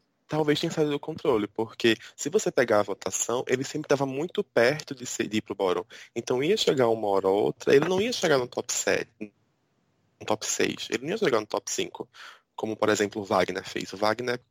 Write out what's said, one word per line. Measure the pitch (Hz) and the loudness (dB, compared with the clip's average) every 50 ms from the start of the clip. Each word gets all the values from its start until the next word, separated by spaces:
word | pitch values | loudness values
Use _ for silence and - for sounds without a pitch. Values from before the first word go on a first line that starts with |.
| _ _ _ _ _ _ | _ _ _ _ _ _
Talvez | 151 156 156 147 147 147 | -2 0 2 2 2 2
tenha | - 165 - | 0 -2 0
saído | - 156 151 143 | 0 0 0 0
do | 143 | -4
controle, | - - 160 - - 160 127 107 104 | -6 -8 -10 -2 0 2 2 2 0
porque | 101 - - 113 117 - - - 120 110 - - - - | -2 -2 -4 -6 -6 -4 0 2 2 2 2 -2 -10 -14
se | - - 147 | -10 -8 -2
você | 156 214 - 185 | 0 0 0 2
pegar | - - 131 113 110 104 | 2 2 2 4 4 4
a | 104 | 4
votação, | 101 98 - - 92 - - - - 117 127 - | 2 -4 -6 -6 -6 -4 -4 -2 -2 -2 -4 -2
ele | - 127 127 135 | -2 -2 -2 -2
sempre | - - 151 151 | -6 -8 -8 -2
tava | - 147 135 139 | 0 0 0 0
muito | 135 131 139 156 180 - - 135 | -2 -2 -4 -6 -4 -4 -4 -6
perto | - _ 123 117 123 147 151 - - 143 | 0 _ 4 4 4 4 0 -4 -10 -12
de | - 127 | -12 -10
ser, | - - - 110 101 | -8 -4 -4 -4 -2
de | 101 | -2
ir | 107 - | -2 -2
pro | - 104 | -2 -2
bottom. | - 98 92 90 90 90 - - - - - _ | 0 2 2 2 0 -2 -6 -12 -20 -20 -10 _
Então | 120 113 - 131 127 139 | -8 -4 -2 -2 0 0
ia | 160 208 | 0 0
chegar | 220 - - 170 135 123 113 | 2 2 2 2 4 4 2
uma | 113 113 107 104 | 2 2 2 2
hora | 98 98 95 95 | 2 4 4 4
ou | 95 101 117 | 4 4 2
outra, | 143 147 - - - - | 2 0 -2 2 4 4
ele | 139 151 | 6 4
não | 170 185 185 | 4 2 0
ia | 208 247 240 | 0 0 -2
chegar | - - 170 147 131 | 0 2 2 2 2
no | 123 120 | 2 -2
top | - 131 113 - - | -4 -8 -6 -4 -4
sete, | - - - 92 - - - _ _ | -2 0 0 0 0 -2 -6 _ _
no | 107 104 - _ _ _ _ _ _ _ _ _ _ _ _ _ _ _ _ _ - | -16 -16 -16 _ _ _ _ _ _ _ _ _ _ _ _ _ _ _ _ _ -6
top | - 110 - - | -4 -4 -4 -2
seis, | - - - 101 - - - - - | -4 -2 0 0 -2 -2 -4 -6 -6
ele | - 113 123 | -6 -6 -4
não | 147 | -6
ia | 190 226 | -4 0
chegar | 208 160 127 107 | 0 2 2 2
no | 107 | 0
top | - - 101 - - | -2 -4 -6 -4 -4
cinco, | - - 95 - - - - - _ - - - - - _ _ _ | -4 -4 -4 -6 -8 -12 -16 -16 _ -20 -20 -20 -20 -20 _ _ _
como, | - - 107 107 | -8 -6 -6 -2
por | - - 107 | 0 2 2
exemplo, | 107 101 107 101 - 110 | 4 2 2 0 -2 -6
o | 101 | -4
Wagner | 98 107 95 92 - 90 92 - | 0 2 2 2 2 -2 -6 -8
fez. | - - - - - - | -8 -8 -8 -8 -8 -4
O | 95 | -2
Wagner | 107 107 110 - 123 123 123 127 - _ | 0 0 0 0 -2 -4 -6 -6 -8 _